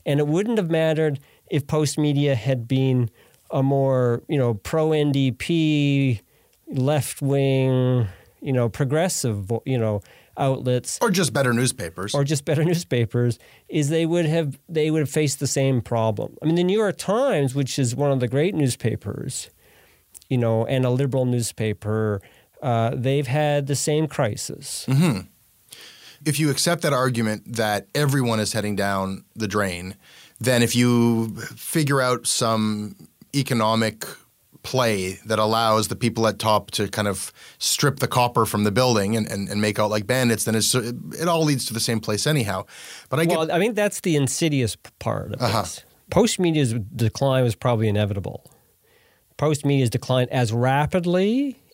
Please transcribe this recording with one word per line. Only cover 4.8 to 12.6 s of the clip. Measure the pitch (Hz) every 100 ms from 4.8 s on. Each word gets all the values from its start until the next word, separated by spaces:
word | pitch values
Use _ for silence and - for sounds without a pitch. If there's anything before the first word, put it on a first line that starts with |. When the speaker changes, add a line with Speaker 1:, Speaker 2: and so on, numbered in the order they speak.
| 156
Speaker 1:
N | 151 147
D | 139 135
P, | 113 - 170 156 151 143 139 135 110 - _ _ _ -
left-wing, | 165 131 151 - - 139 139 135 135 131 127 127 127 104 - - _
you | 151
know, | 127 117
progressive | - 139 156 180 - 123 101
vo-, | 95 117
you | - 131
know, | 110 104 - - _ -
outlets. | 135 131 123 123 - -
Speaker 2:
Or | 240
just | 180 143
better | 123 127
newspapers. | 120 127 - 85 - 101
Speaker 1:
Or | 143
just | 143 151
better | - 131